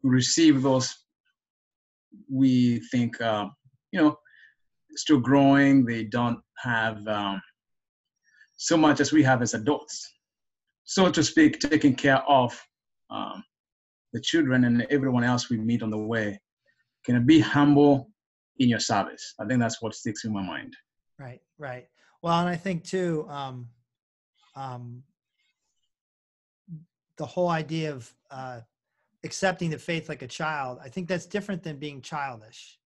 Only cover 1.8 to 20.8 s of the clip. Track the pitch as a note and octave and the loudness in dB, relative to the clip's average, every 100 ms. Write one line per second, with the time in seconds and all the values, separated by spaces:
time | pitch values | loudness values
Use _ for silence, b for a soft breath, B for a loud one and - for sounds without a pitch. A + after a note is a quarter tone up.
1.8 | _ _ _ - - C3+ C3+ B2+ B2 A#2 | _ _ _ -20 -6 2 4 4 4 2
2.8 | - B2+ A#2 - A2+ G#2+ G#2 - _ _ | -2 -2 -2 -2 -2 -2 -4 -12 _ _
3.8 | _ F#3+ D3+ - b b b b _ _ | _ 2 2 2 b b b b _ _
4.8 | _ - - D3 A#2 C#3 C#3 C#3 C#3 C#3 | _ -12 2 2 4 4 6 6 6 4
5.8 | A#2+ A#2 A2 A#2+ A#2+ A#2 _ - B2+ A2+ | 4 -2 -4 -2 -2 -4 _ -12 -4 -2
6.8 | A2+ G#2+ G#2 G#2 G2+ F#2+ - _ _ _ | -2 -6 -6 -4 -4 -6 -10 _ _ _
7.8 | _ _ _ _ b b b _ - E3 | _ _ _ _ b b b _ 0 4
8.8 | D3+ C#3+ C#3+ D3+ C3 B2+ A#2+ A2 G#2+ D3 | 4 2 2 4 4 2 0 -2 -2 -4
9.8 | - - - _ _ _ _ _ _ _ | -6 -16 -16 _ _ _ _ _ _ _
10.8 | - - F3+ D3+ D3+ - D3+ - D3 D3+ | -6 2 2 2 2 4 4 4 0 2
11.8 | D3+ B2 C#3+ C3+ C#3 C#3 C#3+ - - _ | 2 2 2 2 4 2 2 -4 -20 _
12.8 | _ _ _ - G1+ - - _ _ _ | _ _ _ -10 -10 -12 -18 _ _ _
13.8 | _ _ _ A#2 - E3+ C#3 B2+ B2 A#2+ | _ _ _ -10 -2 0 2 2 4 2
14.8 | - C#3+ C3+ B2 A#2+ B2 - A2+ A2 A#2 | 0 0 0 0 0 -2 -2 -4 -2 -2
15.8 | A2 G#2+ G#2+ A2+ G#2 G2+ _ _ _ _ | -4 -6 -4 -4 -4 -8 _ _ _ _
16.8 | _ _ - B2 A#2+ D#3+ - D3 C#3+ C#3+ | _ _ -2 2 6 4 4 2 6 6
17.8 | C#3+ C#3 - _ _ _ _ - B2 A2+ | 6 4 0 _ _ _ _ -2 0 0
18.8 | - G#2 F#2 - - - G#2+ B2+ A2+ A2+ | 0 -2 -2 -8 -20 -10 -2 0 0 -2
19.8 | A2+ - A#2 G#2 A2+ G2+ F#2+ C#2+ - - | -10 -8 -10 -8 -6 -6 -6 -10 -14 -20